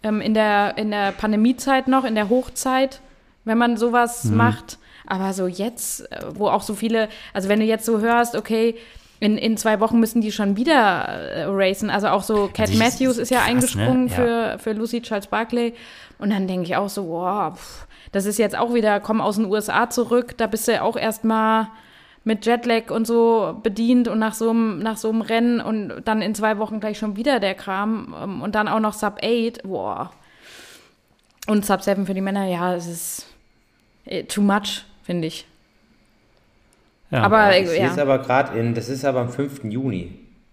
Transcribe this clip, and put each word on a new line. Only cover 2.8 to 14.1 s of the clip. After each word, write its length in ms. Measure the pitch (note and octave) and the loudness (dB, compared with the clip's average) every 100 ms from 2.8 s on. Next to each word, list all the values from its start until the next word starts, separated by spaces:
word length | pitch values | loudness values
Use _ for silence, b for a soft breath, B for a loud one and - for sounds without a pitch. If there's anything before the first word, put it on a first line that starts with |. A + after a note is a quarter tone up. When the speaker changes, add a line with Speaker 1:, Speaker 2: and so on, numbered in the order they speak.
| C4+ - b b b b A3 | 0 -2 b b b b -2
Speaker 1:
wenn 120 | A3+ | 2
man 200 | A#3+ A3+ | 2 2
sowas 480 | A#3+ A#3+ A#3 A#3+ A#2 | 2 2 2 0 0
Speaker 2:
Mhm. 120 | G#2 | 4
Speaker 1:
macht. 400 | A#3 - - - B B B | 4 2 -8 -20 B B B
Aber 260 | F#3 F#3+ | -4 -2
so 140 | F#3+ F#3 | -2 -4
jetzt, 540 | F3 G#3 A#3 - - - | -2 -6 -6 -8 -8 -10
äh, 100 | - - D#3 | -12 -12 -2
wo 140 | G3+ | 0
auch 120 | G3 | 0
so 140 | - G3+ | -2 -4
viele, 340 | A3+ A3+ G#3+ B B | 0 0 0 B B
also 160 | - F#3+ | -6 0
wenn 100 | G#3 | 2
du 60 | G#3+ | 2
jetzt 200 | A3 A3+ | 0 0
so 140 | A3+ | 0
hörst, 360 | A3+ A#3 A#3+ A3+ | 2 2 2 -2
okay, 400 | - A3 A#3 A3+ B B B B | -2 2 2 0 B B B B
in, 200 | G#3+ G#3+ | 0 2
in 180 | - G#3+ | 0 0
zwei 220 | A3+ G#3+ | 2 2
Wochen 200 | A3+ A#3 | 4 4
müssen 220 | A3 A#3 | 4 2
die 100 | G#3+ | 0
schon 240 | G3+ G3+ G3+ | 0 0 0
wieder, 200 | C4 D4+ G#3+ F3 - | 4 4 4 2 -2
äh, 380 | - - - D#3 | -6 -8 -6 -4
racen. 420 | G3 F#3+ F#3+ G#3+ | 2 2 2 -2
Also 200 | G3+ G3 | 0 2
auch 120 | F#3+ | 0
so 240 | - G#3+ G3 | 2 0 0
Cat 60 | - G#3+ | 0 2
Speaker 2:
Also 40 | |
ich 40 | A3 | 4
Speaker 1:
Matthews 380 | A3+ B3 C4 A#3 | 4 2 0 0
ist 140 | A#3+ | 2
ja 60 | B3+ | 2
Speaker 2:
krass, 80 | A3 | 4
ne? 60 | B3 | 2
Speaker 1:
eingesprungen 520 | B3 G3+ A3+ B3+ | 0 0 2 2
Speaker 2:
Ja. 40 | B3+ | 0